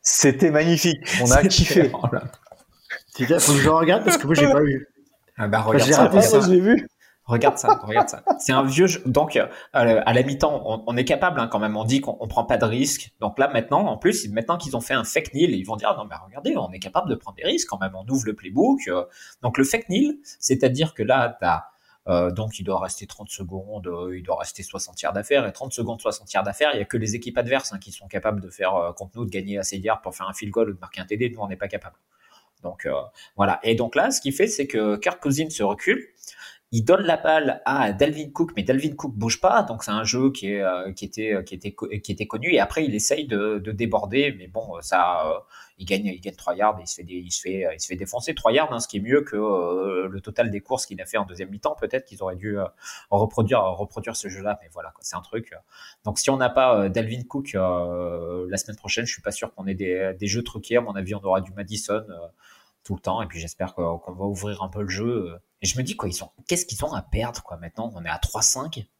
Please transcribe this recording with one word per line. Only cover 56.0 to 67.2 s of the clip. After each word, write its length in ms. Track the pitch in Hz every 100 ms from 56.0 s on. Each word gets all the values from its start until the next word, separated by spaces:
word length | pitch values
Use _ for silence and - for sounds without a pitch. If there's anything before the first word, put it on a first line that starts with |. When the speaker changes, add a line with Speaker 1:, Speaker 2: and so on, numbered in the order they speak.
| -
Speaker 2:
Donc, 120 | 107
si 120 | -
on 80 | 135
n'a 100 | 127
pas, 360 | 135 131 110
euh, 40 | 98
Dalvin 360 | 92 110 123
Cook, 300 | 123 139 135
euh, 920 | 98 92 90 87 90 87 85 85 90 90
la 80 | 98
semaine 220 | - 107
prochaine, 260 | 107 113
je 80 | 120
suis 80 | -
pas 100 | 104
sûr 240 | - 110
qu'on 120 | - 95
ait 80 |
des, 400 | 90 95 92 95 90
des 80 | 101
jeux 160 | 101
truqués. 360 | 117 104 - 120
À 20 |
mon 140 | 120
avis, 200 | 98 95
on 80 | 104
aura 200 | 98 95
du 100 | 92
Madison, 500 | 95 95 107 - 104 107
euh, 80 | 85 85 _ _ - _ _
tout 120 | -
le 60 | 95
temps. 200 | - 107
Et 60 | 95
puis, 140 | 85
j'espère 340 | 82 - 90
que, 240 | - 85 85
qu'on 140 | -
va 120 | 90
ouvrir 380 | 98 98 104 98
un 60 | 95
peu 120 | 101
le 80 | 101
jeu, 440 | 92 117 117 90
euh. 40 | 85 _ _
Et 40 | 95
je 100 | 123
me 60 |
dis, 100 | 131
quoi, 140 | 208 98
ils 40 |
sont, 180 | 85 85 _ -
qu'est-ce 180 | 175 -
qu'ils 180 | 110
ont 80 | -
à 100 | 123
perdre, 380 | - 110